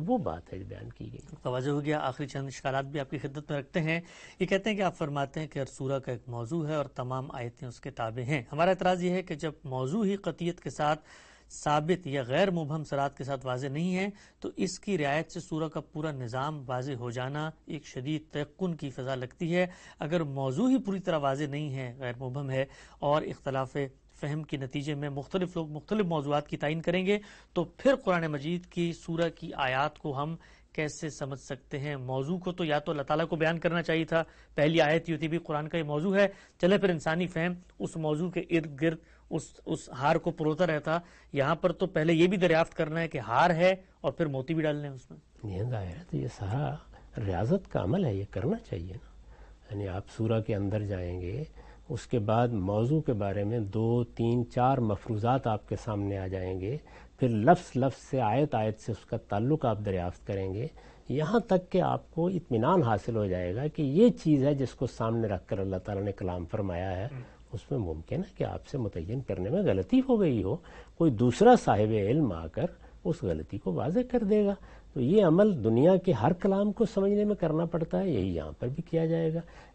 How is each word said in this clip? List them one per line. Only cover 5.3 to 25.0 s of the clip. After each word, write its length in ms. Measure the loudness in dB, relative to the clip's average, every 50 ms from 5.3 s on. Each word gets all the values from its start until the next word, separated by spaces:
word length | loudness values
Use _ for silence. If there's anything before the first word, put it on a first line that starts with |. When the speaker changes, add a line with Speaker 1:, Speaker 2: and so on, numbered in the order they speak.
| -4 -6
Speaker 2:
ہیں 80 | -8 -6
کہ 120 | -4 -6
ہر 60 | -6
سورہ 340 | -6 -6 -6 -4 -2 -2 -2
کا 120 | -2 -4
ایک 100 | -8 -8 -8 -8
موضوع 400 | -8 -8 -6 -4 -4 -4 -2 -2
ہے 80 | -2
اور 100 | -2 -2
تمام 420 | -4 -6 -6 -6 -4 -4 -6 -6 -8
آیتیں 360 | -8 -8 -8 -10 -10 -10 -12 -12
اس 120 | -12 -12
کے 120 | -12 -10
تابع 300 | -6 -6 -6 -4 -4 -4
ہیں۔ 220 | -4 -2 -2 -2 -2 -4
ہمارا 180 | -2 2 2 4
اعتراض 340 | 4 4 2 2 2 2 2
یہ 60 | 0
ہے 140 | 0 -2 -2
کہ 120 | -4 -6
جب 160 | -6 -6 -6 -6 -8 -8
موضوع 420 | -6 -4 -4 -2 -2 0 0 0
ہی 100 | 0 0
قطعیت 440 | -2 -2 -6 -6 -4 -4 -4 -4 -4
کے 100 | -8 -10
ساتھ 300 | -6 -2 0 0 0 0 -4 -10 -20 -20 -20 -20 -20 -20 _ -20 -18 -6 0
ثابت 440 | 2 2 2 2 2 0 -2 -2 -4
یا 160 | -4 -4 -2 0
غیر 240 | 2 2 4 2
مبہم 320 | 2 0 -2 -2 -4 -6 -4
صراحت 340 | -2 -2 0 0 0 -2 -6
کے 60 | -6
ساتھ 220 | -6 -6 -4 -4
واضح 220 | -4 -4 -4 -4 -4
نہیں 280 | -4 -2 -2 0 0
ہے 120 | 0 -2 -2 -4 -8 -16 -20 _ _
تو 100 | -10 -10 -4
اس 240 | -4 -4 -4 -4 -6
کی 180 | -4 -4 -2 0
رعایت 340 | 0 0 0 0 -2 -4
سے 80 | -8 -12
سورہ 280 | -8 -6 -4 -4 -4 -4
کا 120 | -4 -8
پورا 320 | -10 -8 -8 -6 -6 -6
نظام 520 | -6 -6 -6 -6 -4 -4 -4 -4 -6 -6 -6 -6
واضح 240 | -4 -4 -4 -4
ہو 180 | -6 -6 -6 -6
جانا 400 | -6 -6 -6 -4 -4 -4 -6 -6 -8 -10 _
ایک 200 | -12 -12 -12 -12
شدید 360 | -12 -12 -8 -6 -4 -4 -4 -6 -8
تیقن 440 | -8 -6 -6 -8 -6 -6 -4 -4 -4
کی 140 | -4 -8 -8
فضا 260 | -8 -8 -6 -4 -4
لگتی 400 | -4 -6 -8 -8 -6 -2 0 2
ہے۔ 120 | 2 2 0 -2 -10 -20 -20 -10 -8
اگر 240 | -4 -2 -2 -2 -2
موضوع 460 | -2 -2 -2 -2 -2 0 2 2 4
ہی 80 | 4 2
پوری 220 | 2 0 -4 -2
طرح 180 | -2 0 0 2
واضح 260 | 2 0 0 0 -2 -4
نہیں 240 | -4 -4 -4 -4 -4
ہے، 180 | -6 -6 -8 -8 -6
غیر 140 | -6 -6 -6 -6 -6
مبہم 260 | -6 -6 -6 -4 -2
ہے 160 | 0 0 -2 -2 -4 -12 -20 -20 -10 -4
اور 220 | 0 2 2 2
اختلاف 560 | 2 -2 -6 -8 -6 -4 -2 -2 -2 -2 -4 -4 -4 -4 -6 -12 _ _ -12 -8
فہم 220 | -6 -4 -4 -4 -4
کے 140 | -6 -6 -6
نتیجے 380 | -6 -6 -6 -6 -4 -4 -4
میں 140 | -4